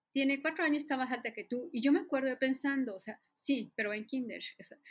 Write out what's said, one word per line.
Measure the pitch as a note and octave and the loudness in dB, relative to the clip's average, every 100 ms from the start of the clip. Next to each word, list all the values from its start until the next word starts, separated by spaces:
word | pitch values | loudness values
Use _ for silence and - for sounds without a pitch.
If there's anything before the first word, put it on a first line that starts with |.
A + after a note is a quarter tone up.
| _ | _
tiene | C4+ C4+ C#4 | 2 2 2
cuatro | D#4+ D#4+ | 0 0
años, | D#4+ D4 | 2 2
está | D4 C4 | 0 -2
más | B3+ | 0
alta | A#3+ A#3 | -2 -4
que | A3 | -8
tú". | - B3 - | -6 -6 -4
Y | A#3+ | 2
yo | C#4 | 6
me | D4 | 6
acuerdo | - C4+ C4+ | 4 0 0
de | B3+ | 2
pensando, | C4 C4 C#4+ C4+ A#3+ F#3+ | 0 2 0 0 -2 -6
o | |
sea, | - - _ | -12 -14 _
sí, | - - C4 - - | -6 -2 0 -2 -4
pero | G#3 | -2
en | G#3+ A3 | -4 -4
kinder, | C4 A#3 F3 - - | -6 -4 -8 -12 -14
o | |
sea, | - - - | -20 -20 -20